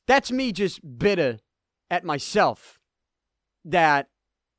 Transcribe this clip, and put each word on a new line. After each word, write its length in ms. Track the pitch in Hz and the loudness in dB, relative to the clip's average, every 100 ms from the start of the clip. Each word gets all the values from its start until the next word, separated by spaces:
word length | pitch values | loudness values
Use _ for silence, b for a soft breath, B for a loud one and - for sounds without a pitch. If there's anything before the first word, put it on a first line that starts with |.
| - | 2
that's 260 | 269 - | 2 2
me 200 | 254 262 | -4 -4
just 280 | 185 196 - 151 120 | -2 -4 -4 -18 -2
bitter 400 | 202 190 139 110 _ _ _ _ - | 0 2 -2 -4 _ _ _ _ -6
at 140 | 175 | -6
myself 760 | 175 143 - 208 165 110 - _ _ _ _ _ _ _ _ _ 165 | -4 -6 -2 2 2 0 -12 _ _ _ _ _ _ _ _ _ -4
that 440 | 175 160 143 139 _ _ _ _ | 2 4 2 -2 _ _ _ _